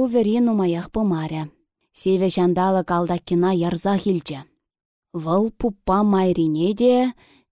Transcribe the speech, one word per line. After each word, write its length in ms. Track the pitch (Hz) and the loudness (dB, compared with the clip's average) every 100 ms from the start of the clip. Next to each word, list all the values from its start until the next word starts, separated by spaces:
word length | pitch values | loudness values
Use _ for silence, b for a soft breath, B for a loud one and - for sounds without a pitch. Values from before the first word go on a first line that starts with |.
| 254 | 0
вӗри 320 | 240 208 233 | 0 0 2
нумаях 480 | 240 214 185 170 185 | 0 2 0 -2 -6
пымарӗ. 520 | 220 208 165 156 156 151 - _ _ _ - | -4 -2 -2 -4 -8 -10 -14 _ _ _ -6
Сиве 320 | 190 190 190 | 0 0 0
ҫанталӑк 640 | 185 180 175 190 190 175 | 2 2 2 2 0 0
алдаккина 600 | 175 175 175 - 175 180 180 | -2 0 -4 -2 0 2 0
ярса 400 | 170 170 196 196 | -2 -2 0 0
килчӗ. 420 | 202 175 - 139 - _ _ _ _ _ _ | 0 -2 -4 -12 -16 _ _ _ _ _ _
Вӑл 320 | 175 160 185 220 | -10 -2 0 0
пуппа 520 | - 240 - - 190 | -2 -4 -4 -2 0
майрине 720 | 208 196 185 165 160 156 175 | 2 2 2 2 0 0 0
те, 400 | 208 247 247 254 - b b b | 2 4 4 2 -4 b b b